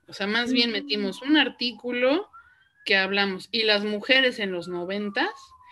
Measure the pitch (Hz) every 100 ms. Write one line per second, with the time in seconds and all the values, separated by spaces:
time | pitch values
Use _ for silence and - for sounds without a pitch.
0 | - 165 202 226 240 254 233 208 190 214
1 | 196 214 262 311 247 - 247 208 240 247
2 | 254 320 415 - - _ _ _ - 196
3 | 190 202 196 185 - 226 220 208 208 208
4 | 208 262 254 240 196 180 175 175 175 202
5 | 208 226 359 - - - -